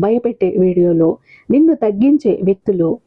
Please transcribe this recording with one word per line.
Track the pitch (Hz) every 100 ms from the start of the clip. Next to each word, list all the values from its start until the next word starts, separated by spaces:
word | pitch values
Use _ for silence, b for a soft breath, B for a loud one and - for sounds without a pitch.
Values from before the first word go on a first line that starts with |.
భయపెట్టే | 196 240 233 233 185 -
వీడియోలు, | 185 180 175 165 160 - b b b
నిన్ను | 262 320
తగ్గించే | 285 214 202 269 294 214 -
వ్యక్తులు, | 190 196 - 185 165 240